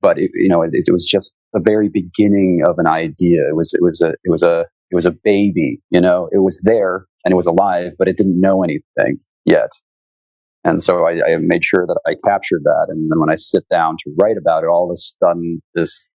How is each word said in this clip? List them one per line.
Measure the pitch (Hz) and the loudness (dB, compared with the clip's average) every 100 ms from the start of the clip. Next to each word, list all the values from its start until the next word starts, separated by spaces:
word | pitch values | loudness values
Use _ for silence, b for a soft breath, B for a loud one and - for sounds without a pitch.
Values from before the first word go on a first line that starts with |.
but | 95 85 | 2 0
it, | 95 | -2
you | - 95 | 0 0
know, | 87 | 2
it, | 82 | 0
it | - - | -2 0
was | 87 | 0
just | - 196 - _ _ | 2 0 -2 _ _
the | 107 | -2
very | 85 107 104 | 0 2 0
beginning | 104 87 - 104 101 95 87 76 | -2 -6 0 2 2 2 2 0
of | 82 | 2
an | 82 | 0
idea. | 80 80 71 87 85 71 | 0 -4 -2 0 2 0
It | 80 | -2
was, | 82 | -2
it | - | 0
was | 87 80 | 0 0
a, | 82 - | -2 -2
it | - | -2
was | 82 | 2
a, | 85 85 85 _ _ | 2 2 -2 _ _
it | |
was | 90 | 0
a | 87 78 | 0 0
baby, | 107 101 101 87 73 - _ | 0 2 2 0 -2 -4 _
you | - | 2
know, | 90 90 85 | 2 2 0
it | 104 | 0
was | 95 90 | 0 0
there | 95 113 95 92 95 _ | 0 2 0 -4 -10 _
and | - | 0
it | 92 | 0
was | 85 | 2
alive, | 85 101 90 87 85 | 2 2 0 -4 -2
but | 107 | -2
it | 90 | 0
didn't | 98 90 | 0 2
know | 95 95 | 2 2
anything | 87 73 _ - - - _ _ | 0 -4 _ -4 -2 -2 _ _
yet. | - 85 - - _ _ _ _ _ _ _ _ | 0 2 0 -10 _ _ _ _ _ _ _ _
And | - 82 | -4 -2
so | - 87 82 | 0 2 0
I, | |
I | 85 82 82 | 0 0 0
made | 80 85 | 0 -2
sure | - 98 87 | 2 0 0
that | 85 - | -4 -4
I | 78 | -2
captured | - 101 - 87 | 0 -2 -2 -2
that. | 73 76 78 | 0 0 -2
And | 80 78 | -4 -2
then | 80 | 0
when | 78 | 0
I | |
sit | 80 - 95 - | 0 0 -2 -2
down | 87 80 78 | -2 -2 -4
to | - 76 | -10 -2
write | 101 104 | 0 0
about | 85 80 | -2 -2
it, | 82 | 0
all | 85 87 | 0 -2
of | |
a | 87 - _ | -6 -10 _
sudden | 90 85 85 82 _ | -2 0 -6 -8 _
this | 87 82 - - | -6 -4 -6 -10